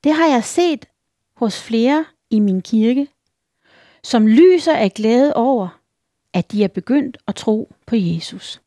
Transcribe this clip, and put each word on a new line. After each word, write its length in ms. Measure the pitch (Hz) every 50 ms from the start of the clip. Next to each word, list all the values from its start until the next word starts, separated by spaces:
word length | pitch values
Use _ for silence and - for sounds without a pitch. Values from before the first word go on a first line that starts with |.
| -
Det 100 | 285 302
har 120 | 311 330
jeg 180 | 320 277 240 214
set 420 | - - - 349 349 311 240 - _ _ _ _ _ _ _ _ _ _
hos 260 | _ 247 214 - -
flere 420 | - - 220 226 226 254 285 311 320 - _ _ _ _
i 100 | - 214
min 220 | 208 202 185 185
kirke, 460 | 180 - - 220 214 226 254 269 285 285 _ _ _ _ _ _ _ _ _ _ _ _ _ _ _ _ _ _
som 240 | _ - - 233 220
lyser 500 | 214 220 247 339 370 370 349 294 330 302
af 160 | - 220 190
glæde 420 | - - 214 220 233 247 269 294 -
over, 460 | - 233 262 269 240 190 175 - _ _ _ _ _ _ _ _ _ _ _
at 200 | - 185 170 _
de 120 | - 202 208
er 40 | 185
begyndt 500 | _ 190 - - 247 294 262 254 247 - _
at 80 | - 202
tro 400 | - - - 214 214 - _ - _ _
på 100 | - 233
Jesus. 680 | 226 190 170 170 165 - - - 185 - - - - _